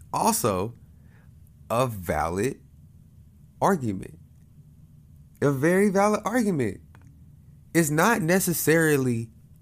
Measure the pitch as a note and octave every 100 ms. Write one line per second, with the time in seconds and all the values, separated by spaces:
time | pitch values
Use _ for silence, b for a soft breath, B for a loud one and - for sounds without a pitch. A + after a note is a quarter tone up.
0 | - D3 G3+ A3 A2+ F#2 G#2+ A#2+ - b
1 | b b b - - - - A#2 B2+ G#2
2 | F2 D#2 D#2 F2+ B2 - - - - -
3 | - - - - - - D3 F#3+ A#2+ F#2+
4 | - E2 - - - - - - - -
5 | - - - - C#3+ C3+ D#3 F#3 G#3 F#3+
6 | G3+ G#3+ F#3+ B3 G#3 D#3+ A2+ F2+ - -
7 | - - - - - - - E3 D#3 D3+
8 | G3 A#3 E3 F#3+ F#3 E3 - D#3+ D#3+ C#3+
9 | B2+ A#2 A2+ - - -